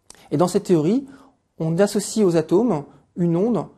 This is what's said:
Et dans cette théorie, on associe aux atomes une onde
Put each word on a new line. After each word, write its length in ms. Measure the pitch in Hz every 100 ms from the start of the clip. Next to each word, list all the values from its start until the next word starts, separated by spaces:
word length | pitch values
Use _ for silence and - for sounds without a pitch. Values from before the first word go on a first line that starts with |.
| - - -
Et 60 | 147
dans 100 | 175
cette 180 | 190
théorie, 420 | 202 170 151 247 277 - _ _ _ -
on 180 | 165 165
associe 460 | 202 208 - 220
aux 120 | 196 165
atomes 480 | 160 175 240 156 143 - _ -
une 200 | 170 165
onde 300 | 220 196 143